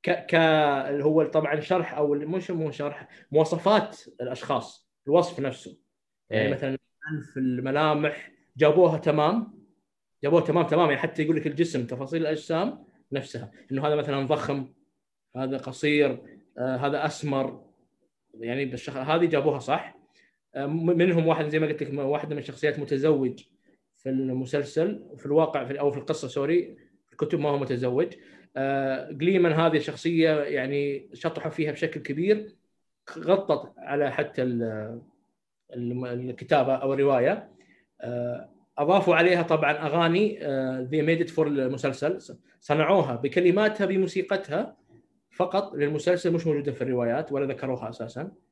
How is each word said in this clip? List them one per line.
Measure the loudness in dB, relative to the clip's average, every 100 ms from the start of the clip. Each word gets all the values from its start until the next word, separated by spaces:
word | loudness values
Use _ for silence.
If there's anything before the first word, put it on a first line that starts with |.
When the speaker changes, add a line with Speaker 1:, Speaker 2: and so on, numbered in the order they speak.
Speaker 1:
ك-، | 0 -2 2
ك-، | 4 4 4 4 0 -2
اللي | 0
هو | 2 2
طبعًا | 2 0 0 -2
شرح | 0 -2 -2
أو | -2 0
ال-، | 0 -2
مش، | -6 -4
مو | -4 -4
شرح، | -4 -8 -8 -18 -20 _
مواصفات | 2 2 2 4 4 2 -12 -20 -12
الأشخاص، | -10 -8 -2 -4 -4 -18 _ _ 2
الوصف | 4 4 -4
نفسه. | -6 -6 -18 -20 _ _ _ _ _
يعني | 0 0
Speaker 2:
إيه. |
Speaker 1:
مثلًا | 0 -4
الأنف، | -6 _ _ -10 -10 -8 -4
الملامح، | -2 -2 -2 2 2 2 -2 -4 -16 _ _ 4
جابوها | 6 8 6 6
تمام، | 2 4 4 2 -4 -14 _ _ _ _ _ _
جابوها | 2 4
تمام، | 4 2 2
تمام، | 4 4
يعني | 2
حتى | -2 -2
يقول | 0 0
لك | -2
الجسم، | -2 -2 0 -4
تفاصيل | -8 -6 -4
الأجسام | -2 -4 -4 -2 -2 -6 -18 _ _
نفسها، | -8 -6 -12 -12 -18 -8
إنه | -2 0
هذا | 0
مثلًا | 0 -2 0
ضخم، | -2 -2 -4 -6 _ _ _ _ _ _ -8
هذا | -6 -6
قصير، | -8 -2 0 4 2 0 -10 -20 _ -6
آه، | -4 -2
هذا | -2 -2 -4
أسمر، | -4 -4 -2 -2 -8 -20 _ _ _ _ _ _ -12
يعني | -6 -4 -4
بالشخ-، | -6 -10 -8
هذه | 0 2 4
جابوها | 2 2 -2
صح. | -2 -4 -4 -20 _ _ _ _ _ -8
آه، | -4
م-، | -2 2 4
منهم | 4 4 2
واحد | 2 0
زي | 0
ما | 0
قلت | -2
لك، | -6
م-، | -4
واحدة | -2 -2 -4 -8
من |
الشخصيات | -8 -4 -2 -2
متزوج | -4 0 2 2 0 -4 -18 _ _ _ _ _
في | -4
المسلسل، | -2 -2 -4 -2 -4 -2 -2 -2 -4 -12 -14
في | 2
الواقع، | 2 4 0 -4
في، | -2
أو | -2
في | -2
القصة، | -4 -4 -4
سوري، | -4 2 2 0 -12 _ _ _
في |
الكتب | -6 -2 0
ما | 0
هو | 0
متزوج. | -2 -2 0 0 -2 -4 -20 -20 _ -4
آه، | -2 0 -2 -4 -6
جليمان | -2 2 4 4
هذه | 6 4 4
شخصية، | -2 -4 -2 4 4 4
يعني، | 0 -2 -2 -2 -2 -6 -10
شطحوا | -8 -6 -6 -8
فيها | -4 -4
بشكل | -2 -4 -4
كبير، | -6 -2 2 0 0 _ _ _ _ _ -18 -8
غطت | 2 2 2 -2 -2 -16
على | -6 -2 0
حتى | -2 -4 -2
ال-، | -2 -2 -4 -6 -8 -12 -16 _ _ _ _ _ _
الم-، | -8 -6 -6 -6
الكتابة | -6 -8 -10 2 2 4 0
أو | 0
الرواية. | 2 4 4 2 0 -6 _ _ _ _ _
آه، | -8 -6 -6 -8 -14 _ _ -2
أضافوا | 4 4 6 4
عليها | 6 4
طبعًا | 2 2 2
أغاني، | 0 0 2 2 4 0 -2 -4
آه، | -2 -2 -4 -2
they | 0 2
made | 0 0
it |
for | 0
المسلسل، | 0 0 -2 -2 -4 -2 -4 -4
ص-، | -10 -20 _ _
صنعوها | -2 0 4 4 2 -2
بكلماتها، | 0 4 4 4 2 2 0
بموسيقتها | 2 0 -2 -2 -4 -2 -4 -4 -12 _ -20 _ _ _ -4
فقط | -2 0 -4 -2
للمسلسل، | -2 0 2 2 2
مش | 0 0
موجودة | 0 -2
في | -4
الروايات | -2 0 0 -2 -2
ولا | -4 -4
ذكروها | -4 -6 -6 -8
أساسًا. | -10 -10 -10 -12 -14 _